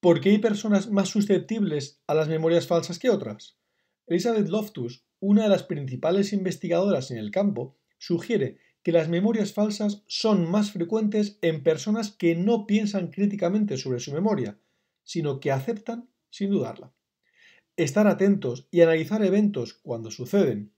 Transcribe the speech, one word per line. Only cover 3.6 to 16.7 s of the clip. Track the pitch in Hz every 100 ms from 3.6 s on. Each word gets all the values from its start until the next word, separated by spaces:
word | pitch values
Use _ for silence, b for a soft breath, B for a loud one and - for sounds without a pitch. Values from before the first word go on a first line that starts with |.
| _ _ _ _ -
Elizabeth | 175 240 226 180
Loftus, | 202 214 - 117 123 _ _
una | 196 208
de | 214
las | 190
principales | - 156 135 127 156 185 202
investigadoras | 208 185 170 175 170 196 160 131
en | 120
el | 107
campo, | 110 202 196 135 _ _ _
sugiere | - 170 - 220 127 - b b
que | -
las | 170 160
memorias | 170 208 220 202
falsas | - 214 202 208 202 _
son | - 220 202 165
más | 196 208
frecuentes | 185 170 220 214 214 208 -
en | 170 156
personas | 135 156 - 214 208
que | - 170 165
no | 196 233
piensan | 208 208 208 202 170
críticamente | - 202 202 175 208 208 131
sobre | 135 123
su | -
memoria, | 143 208 185 110 101 _ _ _ _
sino | - 170 147 135
que | 147
aceptan | 135 135 220 - 233 - _ _
sin | - 196
dudarla. | 196 117